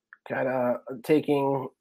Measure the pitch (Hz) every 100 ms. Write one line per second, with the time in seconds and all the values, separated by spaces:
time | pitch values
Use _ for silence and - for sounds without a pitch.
0 | _ - - 117 131 131 123 123 - 131
1 | - 151 - 143 139 135 - -